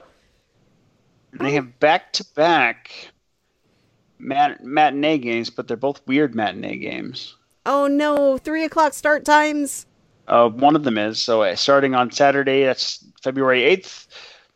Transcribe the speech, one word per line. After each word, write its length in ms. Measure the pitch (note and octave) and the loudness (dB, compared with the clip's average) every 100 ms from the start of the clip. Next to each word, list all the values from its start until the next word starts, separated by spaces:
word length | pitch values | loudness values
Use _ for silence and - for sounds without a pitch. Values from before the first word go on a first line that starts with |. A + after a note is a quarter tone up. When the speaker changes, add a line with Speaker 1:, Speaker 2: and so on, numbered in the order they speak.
| _ _ _ _ _ _ _ _ _ _ _ _ _ | _ _ _ _ _ _ _ _ _ _ _ _ _
Speaker 1:
And 80 | - - | -8 -4
they 60 | |
have 280 | C#3+ B2+ B2 | -2 -4 0
back-to-back 1300 | D3 E3+ - - - - E3 D#3+ A#2+ A2+ - - - _ _ _ _ _ _ _ _ _ _ _ | 2 2 -2 -12 -8 -2 2 2 0 -2 -14 -20 -20 _ _ _ _ _ _ _ _ _ _ _
mat-, 460 | - C#3 C#3+ - | -6 0 0 -2
matinee 560 | B2 D3+ D3+ C#3 D3+ D#3 | -6 0 0 2 -2 -2
games, 320 | A#2+ A#2 A2+ | -2 -4 -6
but 160 | - A#2 | -8 -8
they're 100 | A#2 | -6
both 240 | C3+ C#3+ - | -6 -6 -2
weird 260 | C3+ D3 | 0 0
matinee 440 | A2+ G#2 F#2+ G2+ - | -2 -4 -6 -10 -10
games. 580 | - - - - - - _ _ - | -10 -10 -12 -14 -16 -20 _ _ -2
Speaker 2:
Oh 200 | C#4 C#4 | 0 0
no, 540 | C#4+ D4+ D4 C#4 C4 | 0 0 0 0 0
three 240 | - D#4+ | -4 -4
o'clock 300 | D#4 D#4+ D4+ | -4 0 0
start 300 | - D4+ D4+ | 0 0 0
times? 640 | - D4+ D4+ D4 C#4 - - _ _ _ - | 2 2 2 -2 -6 -8 -16 _ _ _ 0
Speaker 1:
Uh, 220 | A#2 A#2+ | 4 4
one 260 | A2+ C#3 D#3 | 4 2 2
of 80 | |
them 140 | C#3 G#2+ | 0 -2
is. 240 | G#2+ A2 | -2 -4
So, 220 | - A2 | 0 2
uh, 120 | G2+ F2 | 2 0
starting 380 | - C#3 C3+ | 2 2 2
on 160 | C3 A#2+ | 0 0
Saturday, 540 | - C#3+ C#3 C3+ C3+ | 2 2 2 0 2
that's 420 | C3+ B2+ - - _ _ | 0 -2 -6 -10 _ _
February 420 | C3+ C3+ C3 B2+ | -6 -2 2 4
eighth, 440 | C3 F#3+ - - - - - - _ | 4 2 -2 -20 -20 -20 -20 -20 _